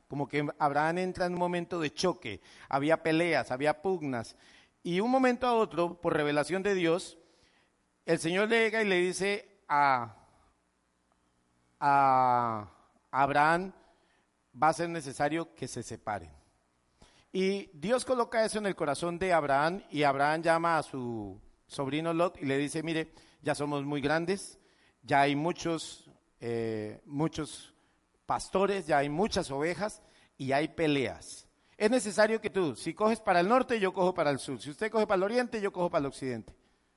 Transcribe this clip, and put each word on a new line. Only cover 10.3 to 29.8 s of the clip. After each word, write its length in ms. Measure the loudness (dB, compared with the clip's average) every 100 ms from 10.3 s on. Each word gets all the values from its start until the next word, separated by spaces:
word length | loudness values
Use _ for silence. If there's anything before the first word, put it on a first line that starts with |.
| _ _ _ _ _ _ _ _ _ _ _ _ _ _ _
a 880 | 4 6 6 6 6 4 2 -4 -8 -18 _ _ _
Abraham, 600 | 0 2 4 4 4 -2 -12 _ _ _ _ _ _ _ 0
"Va 80 | 2
a 60 |
ser 160 | 2 -2
necesario 640 | -4 -8 -2 -2 -2 -6
que 120 | -10 -10
se 160 | -10
separen". 500 | -10 -10 -8 -8 -8 -20 _ _ _ _ _ _ -20 _ _
Y 380 | -2 0 0 -6
Dios 320 | -8 -2 -2
coloca 400 | 0 -2 0 0
eso 140 | 0 0
en 80 | -4
el 100 | -2
corazón 420 | -2 -2 -4 -4
de 140 | 0
Abraham, 500 | 2 2 2 2 -2 -8
y 120 | 0
Abraham 400 | 0 2 2 2
llama 360 | 2 2 2 0
a 40 |
su 580 | -2 -6 -6 -6 -8 -12 -20 _ _
sobrino 460 | -6 -4 -2 -2
Lot 240 | 0 0 -2
y 20 |
le 140 | -2 -2
dice, 240 | -2 -4
"Mire, 300 | -4 -4 -6 -12 -20 _
ya 120 | -4
somos 300 | -2 -2 -4
muy 160 | -4 -2
grandes, 580 | 0 0 0 -4 -6 -18 _ _ _ _
ya 200 | 0 4
hay 120 | 4
muchos, 760 | 4 0 -2 -4 -4 -6 -16 -20 _ _ _
eh, 600 | -6 -4 -2 -4 -6 -12
muchos 720 | -10 -4 -4 -4 -10 -12 -20 _ _ _ _ _ -4
pastores, 600 | -4 0 2 2 0 2
ya 120 | 2
hay 100 | 2
muchas 420 | 0 0 0 -2
ovejas 520 | -2 -2 -2